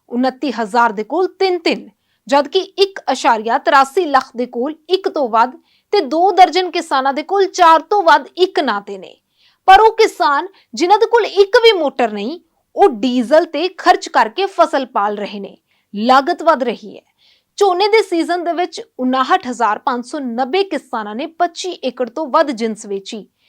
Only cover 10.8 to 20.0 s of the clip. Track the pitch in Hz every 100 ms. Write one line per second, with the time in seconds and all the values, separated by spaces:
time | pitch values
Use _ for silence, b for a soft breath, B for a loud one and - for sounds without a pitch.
10.8 | 349 415 440 466 392 349 403 480 453 392
11.8 | 294 269 240 208 208 349 _ _ _ -
12.8 | 381 233 247 247 220 302 339 294 359 -
13.8 | 339 381 - 277 220 220 392 - 330 294
14.8 | 262 233 208 208 196 202 196 - _ _
15.8 | _ 202 226 262 277 349 330 294 240 202
16.8 | 208 - _ _ _ _ _ - 403 359
17.8 | 415 427 403 339 320 359 339 320 359 -
18.8 | - - 254 262 262 370 254 226 220 220
19.8 | - 247